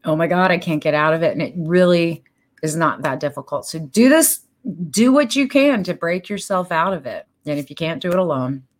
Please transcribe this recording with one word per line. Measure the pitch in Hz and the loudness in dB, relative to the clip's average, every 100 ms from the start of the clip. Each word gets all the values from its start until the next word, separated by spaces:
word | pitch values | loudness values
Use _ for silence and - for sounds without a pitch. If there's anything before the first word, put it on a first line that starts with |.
"Oh | - 156 | -2 0
my | 165 | 2
God, | 175 185 | 2 2
I | 175 | 0
can't | 175 151 | -2 -2
get | 156 | 0
out | 147 156 | 2 2
of | 165 | 2
it." | 165 | 0
And | - | -2
it | 156 180 | -6 -6
really | 160 175 180 175 170 165 _ _ _ _ | 0 4 4 4 2 -4 _ _ _ _
is | 156 156 | -6 0
not | 160 107 | -2 -2
that | 147 135 | -6 -4
difficult. | 143 139 - 143 - | -6 -8 -8 -10 -8
So | 165 | -12
do | 151 202 254 | -4 4 6
this, | 311 311 - _ _ - 156 170 | 6 4 -2 _ _ -14 -10 -6
do | 139 240 | 2 4
what | 269 285 269 | 4 2 0
you | 269 | 0
can | 277 277 247 | 2 2 2
to | 175 | -2
break | 170 170 180 180 | -4 -4 -4 -6
yourself | 202 - 190 180 | -10 -4 -4 -2
out | 165 175 | -2 -2
of | 180 131 | -4 -8
it. | 92 - _ 147 | -12 -14 _ -8
And | 147 | -6
if | 139 | -6
you | 147 | -6
can't | 160 160 | -6 -4
do | 180 | -2
it | 180 | -2
alone | 180 135 127 139 131 | 0 -2 -4 -6 _